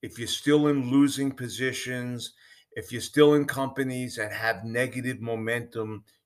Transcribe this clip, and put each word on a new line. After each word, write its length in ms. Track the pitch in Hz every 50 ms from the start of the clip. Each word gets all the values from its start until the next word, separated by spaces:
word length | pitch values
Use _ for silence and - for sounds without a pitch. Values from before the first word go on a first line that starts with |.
if 160 | - 113 113 113
you're 80 | 117
still 400 | 107 - - - 143 147 151 147
in 240 | 147 147 143 127 120
losing 400 | 131 139 143 139 135 135 139 139
positions, 1000 | 127 - 127 117 - - 131 131 123 - - 123 127 123 123 123 123 120 117 - _ _ _ _ - _ _ _
if 180 | _ 117 110 -
you're 100 | 120 -
still 340 | 104 - - 147 151 147 147
in 100 | 147 143
companies 720 | 143 - 135 135 127 120 - 135 131 131 127 127 120 -
that 160 | 117 107 107
have 320 | 104 107 110 113 117 95 107
negative 560 | 113 113 120 127 123 123 127 117 127 127 101
momentum, 840 | 110 117 117 113 110 113 117 120 117 117 - 117 110 107 110 101 _ _ _ _ _